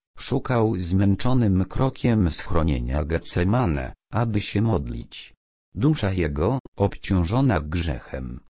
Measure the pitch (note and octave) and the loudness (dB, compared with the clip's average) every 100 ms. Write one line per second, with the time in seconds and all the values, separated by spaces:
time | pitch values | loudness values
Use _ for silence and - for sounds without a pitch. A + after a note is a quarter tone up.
0 | _ - - C3+ - B2 A2 G2 F2 F#2+ | _ -8 -4 -2 0 2 2 0 0 2
1 | G2+ F#2+ A#2+ B2+ A2 F#2 F#2 - C3 - | 2 2 2 4 4 2 0 0 0 0
2 | B2 A2 F2 - - E2+ D#2+ C2 A#1+ D2 | 0 2 2 0 0 2 2 0 -2 -2
3 | D2 E2 - - F#2 A#2+ G#2+ C#2+ B1+ - | -2 -4 -2 -2 0 2 0 -2 -4 -12
4 | _ G#2 A#2+ G#2 - G2 A2 D#2+ A#1+ A#1 | _ -2 0 -2 -2 0 2 0 -2 -8
5 | - - - - _ _ _ - C#3 D3+ | -10 -14 -16 -20 _ _ _ 0 0 2
6 | G#2 F#2 D#2+ D2 F#2 C3 - - G2+ - | 0 0 0 0 0 -2 -4 -2 -2 -2
7 | - F#2+ E2 A#2+ C3+ F2 D2+ F2 D#2+ B1 | 0 2 2 2 2 2 0 -2 -2 -4
8 | - C2+ B1+ B1+ - | -8 -10 -8 -12 -16